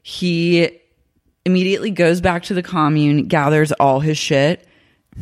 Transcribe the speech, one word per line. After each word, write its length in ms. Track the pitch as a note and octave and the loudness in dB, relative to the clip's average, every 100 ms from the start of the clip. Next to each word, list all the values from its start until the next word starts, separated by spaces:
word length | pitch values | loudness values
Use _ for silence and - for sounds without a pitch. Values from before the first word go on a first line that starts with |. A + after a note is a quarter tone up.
He 680 | - - F3+ E3+ E3+ E3+ E3+ - _ _ _ _ _ _ | -18 -6 -4 -2 2 2 0 -4 _ _ _ _ _ _
immediately 460 | F3+ F#3 F#3 G3 A3 | -2 0 0 -2 -4
goes 320 | F3 E3+ F3 | 0 2 2
back 220 | F#3 F3 | 0 -2
to 100 | - | -4
the 80 | F#3 | -6
commune, 640 | F3 F3 D3+ D3+ D3 D3 - | -4 -2 0 2 2 0 0
gathers 460 | D#3+ C#3+ D3+ D#3 | 0 2 2 2
all 280 | - C#3 C3+ | 2 2 2
his 160 | D#3 D3+ | 0 -4
shit. 520 | - C#3 C#3+ F3 _ _ _ _ _ - | -2 0 0 -2 _ _ _ _ _ -18